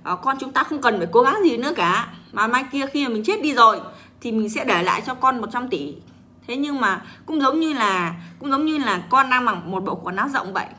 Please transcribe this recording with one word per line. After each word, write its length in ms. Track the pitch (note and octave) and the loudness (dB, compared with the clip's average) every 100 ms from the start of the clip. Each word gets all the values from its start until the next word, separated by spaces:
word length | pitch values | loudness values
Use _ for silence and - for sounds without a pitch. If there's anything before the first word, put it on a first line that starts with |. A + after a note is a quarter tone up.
à, 120 | - - | -4 -4
con 220 | C4+ C4+ | -2 -4
chúng 120 | C4 | -2
ta 120 | C4+ | -2
không 180 | C4 D4+ | -2 0
cần 160 | B3 G#3+ | 0 0
phải 100 | E3+ | 2
cố 100 | G#3+ | 4
gắng 160 | B3 G#4 | 6 4
gì 140 | F#4 A#3 | 2 2
nữa 160 | C4+ E4+ | -2 0
cả, 320 | F3 A3+ A3+ - - | 2 2 -2 -10 -12
mà 160 | G3+ A3 | -2 2
mai 180 | B3 C4+ | 2 0
kia 140 | C#4 C4+ | -4 -2
khi 140 | D4 C#4 | -2 0
mà 60 | |
mình 100 | A3+ | 0
chết 180 | A3 G#4 | 0 0
đi 120 | D#4 | 0
rồi 280 | B3 A3+ G3+ - - - - | 6 6 6 -6 -16 -20 -12
thì 100 | A#3+ | -4
mình 180 | A3 G#3 | -2 -2
sẽ 160 | C#4+ C4 | -2 0
để 180 | F#3 | 2
lại 200 | F3+ F#3+ A3 | 2 0 -2
cho 80 | |
con 280 | B3+ C4 B3+ | 0 0 0
một 60 | G3+ | -4
trăm 160 | B3 B3+ | -6 -4
tỷ. 260 | E3+ C#3+ - - - - - - | -6 -6 -12 -20 -20 -20 -20 -10
Thế 80 | B3 | -4
nhưng 260 | D4 C#4 | -4 0
mà 200 | A3 F#3 - - - | 0 -2 -6 -20 -6
cũng 160 | D#4 | 0
giống 180 | C4+ D4+ | 2 2
như 140 | D#4+ | 0
là, 420 | C#4 G#3+ F#3+ E3+ E3+ - - | 0 0 0 -2 -6 -14 -12
cũng 120 | C#4 | -2
giống 140 | C4+ D#4 | 0 0
như 120 | D#4 | 0
là 260 | B3 F#3 F3 | 0 -2 2
con 200 | C4 C4 | 2 4
đang 160 | B3+ B3 | 2 2
mặc 120 | F#3+ E3+ | -2 -4
một 180 | F#3+ | -6
bộ 120 | F#3+ D#3 | -4 -6
quần 200 | F3 F#3 | -6 -4
áo 140 | C4 | -2
rộng 240 | C4+ F#3 | -2 -4
vậy. 120 | F#3+ - | -6 -6